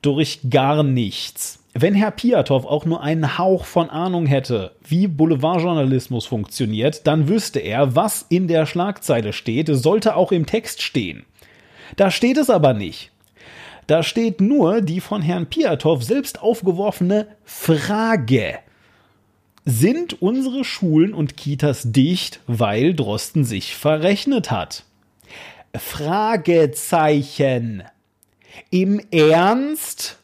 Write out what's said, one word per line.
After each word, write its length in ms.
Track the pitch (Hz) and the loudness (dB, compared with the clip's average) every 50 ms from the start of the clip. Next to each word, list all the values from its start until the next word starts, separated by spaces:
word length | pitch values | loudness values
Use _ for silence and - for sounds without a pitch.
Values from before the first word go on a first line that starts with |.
Durch 380 | - 143 139 147 156 - - - - 127 | 0 0 0 2 -2 -2 -4 -6 -4 0
gar 320 | 127 135 131 139 151 151 | 2 2 2 4 2 2
nichts. 760 | 151 139 131 123 117 95 - - - - - - - - - _ _ _ _ | 2 2 2 0 0 -2 -4 -8 -12 -12 -10 -10 -10 -10 -12 _ _ _ _
Wenn 200 | 123 127 190 202 | 0 2 2 4
Herr 160 | 202 220 214 | 2 2 0
Piatow 560 | - - - 240 247 175 127 - 139 131 127 | -2 -2 0 2 2 2 2 2 0 0 0
auch 180 | - 147 151 - | 0 -2 -2 0
nur 180 | 165 165 170 | -2 -2 -2
einen 360 | 139 147 160 160 156 131 - - | -2 -2 -2 0 -2 -2 -2 0
Hauch 260 | 175 190 190 170 - | 2 2 2 0 -2
von 260 | - - 180 165 - | -2 0 0 0 0
Ahnung 360 | - 156 175 185 180 175 165 | -4 -4 -4 -2 -2 0 0
hätte, 460 | 139 143 135 123 - 123 107 92 92 _ _ _ | 2 2 0 0 -2 -4 -4 -4 -8 _ _ _
wie 200 | - 151 175 196 | -2 0 0 0
Boulevardjournalismus 1200 | 202 156 143 156 160 160 131 139 160 180 175 165 180 170 156 135 131 131 127 - - 127 113 - | 0 2 2 2 2 2 0 0 0 0 0 0 0 0 0 2 2 0 0 -2 -4 -6 -6 -4
funktioniert, 800 | - 127 107 101 - - - 131 107 107 107 117 143 - - _ | -4 -6 -6 -6 -8 -4 -4 -4 -2 -2 0 0 -2 -2 0 _
dann 220 | 156 151 160 147 143 | 0 2 2 2 2
wüsste 320 | 208 226 - - - 143 | 0 0 -2 -4 -6 -6
er, 360 | - 92 107 127 143 131 120 | -4 -2 0 0 0 2 2
was 300 | 156 196 214 - - - _ | 0 0 0 -4 -6 -2 _
in 180 | 170 180 190 | 0 0 2
der 200 | 165 165 160 156 | 2 2 0 0
Schlagzeile 680 | - - 175 180 202 196 - - - 135 117 107 104 | 0 -2 -4 -4 -4 -6 -8 -2 0 0 0 0 -4
steht, 360 | - - - 123 113 135 165 156 | -8 -6 -6 -4 -2 -2 0 0
sollte 460 | 147 127 117 156 196 220 214 220 147 | 0 2 2 2 2 4 2 2 2
auch 180 | 165 185 180 | 2 2 2
im 140 | 196 170 156 | 2 -2 0
Text 360 | - - 226 226 - - - | -2 -2 -4 -4 -6 -10 -8
stehen. 420 | - - - 135 104 87 69 - _ _ _ _ - _ _ _ _ _ _ - - - - | -10 -4 -4 -4 -4 -4 -8 -12 _ _ _ _ -20 _ _ _ _ _ _ -20 -20 -12 0
Da 140 | - 196 190 | 2 2 2
steht 260 | - - 233 240 269 | 2 2 2 2 4
es 140 | 302 294 - | 2 4 4
aber 240 | 226 175 151 135 120 | 4 6 6 4 4
nicht. 360 | 104 101 80 - - - _ _ _ _ _ _ _ - - - - - - - - _ | 2 -4 -8 -10 -12 -18 _ _ _ _ _ _ _ -20 -20 -20 -20 -20 -20 -20 -20 _
Da 160 | - 147 165 | 0 2 2
steht 380 | 160 - - 226 226 226 - - | 2 0 -2 0 0 0 0 2
nur 400 | 190 214 285 294 190 160 202 233 | 2 2 4 4 4 4 2 2
die 200 | 196 156 165 185 | 0 0 -2 -4
von 220 | - - 202 208 | -4 -6 -6 -2
Herrn 240 | 156 160 180 180 170 | -2 -2 -2 -2 -4
Piatow 560 | - - 320 311 214 160 135 - 151 165 131 | -4 -2 -2 0 0 0 0 2 0 0 0
selbst 400 | 117 123 240 285 - - - - | 0 -2 -2 -2 -2 -6 -12 -2
aufgeworfene 840 | - 214 240 - 180 190 175 175 202 208 - - 175 180 202 208 214 214 - _ | -2 -2 -2 0 0 -2 -2 0 -2 -4 -2 -2 0 0 0 0 -2 -4 -14 _
Frage. 1160 | _ - - - - - 165 147 139 156 208 214 226 226 226 185 123 110 131 117 101 76 - - _ _ _ _ _ _ _ _ _ _ _ _ _ _ _ _ _ _ _ _ _ | _ -20 -16 -6 0 0 0 0 0 -2 -2 -2 0 0 0 0 2 2 2 0 0 -2 -8 -10 _ _ _ _ _ _ _ _ _ _ _ _ _ _ _ _ _ _ _ _ _
Sind 580 | 147 120 110 143 202 262 330 349 339 - - | -2 2 4 4 4 2 0 -4 -6 -6 -2
unsere 420 | 175 190 240 262 262 262 240 277 254 | -2 0 0 0 -2 -4 -4 -6 -6
Schulen 500 | - - - 196 170 156 156 165 202 208 | -6 -4 -4 0 2 4 4 4 2 0
und 220 | 170 151 139 - | -4 -6 -6 -6
Kitas 560 | - - 139 147 131 151 147 131 - - 120 | -8 -8 -6 -4 -2 -2 -2 -2 -2 -6 0
dicht, 480 | 110 135 131 160 180 180 - - - - _ | 2 2 2 2 0 -2 -4 -10 -12 -14 _
weil 480 | - 120 107 123 101 101 110 135 170 185 | -6 -2 0 0 0 0 2 0 0 0
Drosten 500 | 147 123 101 104 107 - - - 160 135 | 0 -2 -2 -4 -6 -6 -4 -2 0 0
sich 300 | 117 110 95 - - - | 0 -2 -6 -8 -8 -12
verrechnet 760 | - - 151 156 156 156 190 202 196 - - - 190 - - | -2 0 0 0 2 2 0 0 0 0 -2 -2 -2 -2 -2
hat? 340 | 123 98 80 - - - _ _ _ _ _ _ _ _ _ _ - - - - - - - _ - | -4 -4 -4 -8 -12 -18 _ _ _ _ _ _ _ _ _ _ -20 -20 -20 -20 -20 -20 -20 _ -14
Fragezeichen. 2000 | - - - - - 147 151 180 208 214 220 233 190 151 175 170 165 156 139 147 - - - - 165 156 151 151 143 135 - - - 147 135 127 120 117 113 107 95 82 - _ _ _ _ _ _ _ _ _ _ _ _ - - - _ | -12 -12 -10 -10 -8 -4 -4 -2 -2 0 0 -2 0 2 4 4 6 4 4 2 -6 -4 0 2 2 4 4 4 2 0 -4 -2 0 0 2 2 0 -2 -4 -8 -10 -14 -16 _ _ _ _ _ _ _ _ _ _ _ _ -20 -20 -8 _
Im 300 | - 180 190 190 202 208 - _ | 0 0 2 2 0 -2 -4 _
Ernst? 1080 | - 165 151 156 160 165 180 196 226 254 269 294 311 311 - - - - - - - _ | 4 6 6 6 6 6 6 4 2 2 0 -4 -6 -8 -8 -12 -10 -10 -12 -12 -12 _